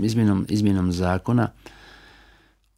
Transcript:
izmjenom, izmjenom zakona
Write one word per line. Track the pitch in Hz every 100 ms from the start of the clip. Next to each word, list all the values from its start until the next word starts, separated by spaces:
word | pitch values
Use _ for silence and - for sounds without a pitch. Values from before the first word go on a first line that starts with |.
izmjenom, | 107 113 107 95 -
izmjenom | 104 104 95 90
zakona | 87 90 92 - 120 117 - - - - - - - _ _ _ _ _